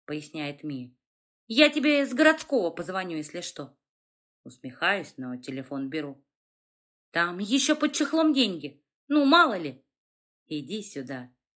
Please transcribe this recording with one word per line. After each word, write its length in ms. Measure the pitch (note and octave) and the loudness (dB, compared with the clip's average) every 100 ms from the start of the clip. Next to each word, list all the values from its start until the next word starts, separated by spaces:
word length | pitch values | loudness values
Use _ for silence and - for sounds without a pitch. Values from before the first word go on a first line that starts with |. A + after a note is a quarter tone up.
| - | -12
поясняет 580 | D3+ D3 D#3 C#3+ C#3+ | -10 -8 -8 -8 -8
Мия. 300 | D3+ C3+ B2 _ _ _ _ _ - | -8 -8 -10 _ _ _ _ _ -4
«Я 220 | A3+ D4+ | 4 4
тебе 380 | D4+ D4 C#4+ C4 | 4 2 2 2
с 80 | |
городского 560 | B3 D#4 D#4 - C4+ E3+ | 4 4 4 2 0 0
позвоню, 480 | E3+ E3+ F#3+ F#3 D#3+ | -4 -6 -6 -4 -6
если 240 | D3+ F3 | -6 -8
что». 340 | F3 - C#3 _ _ _ _ _ _ _ | -10 -10 -14 _ _ _ _ _ _ _
Усмехаюсь, 680 | - - C3 - F3 G3 D#3 - | -20 -14 -14 -4 -2 -2 -4 -10
но 200 | B2+ B2+ | -10 -10
телефон 520 | B2+ C3 C3+ C#3 C3+ | -10 -10 -8 -8 -6
беру. 360 | D#3 D3 C#3 _ _ _ _ _ _ _ _ _ | -6 -8 -12 _ _ _ _ _ _ _ _ _
«Там 280 | E3 F3 F3+ | -2 -2 -2
еще 380 | G3+ C4 - D4+ | 0 2 4 2
под 160 | D4 | 2
чехлом 400 | - D4 D#4+ D#4 | 0 0 2 4
деньги. 520 | C4+ A3 E3+ D3 - _ _ - | 4 2 0 -10 -14 _ _ 0
Ну, 160 | D4 | 4
мало 320 | C#4 E4 D#4+ F#3+ | 6 6 6 2
ли». 280 | D3+ A#2+ _ _ _ _ _ _ - | -6 -10 _ _ _ _ _ _ -8
«Иди 360 | D3+ C#3 G#3+ | -8 -4 -6
сюда». 500 | G3 C#3 B2+ C3 B2+ _ _ | -6 -8 -8 -10 -12 _ _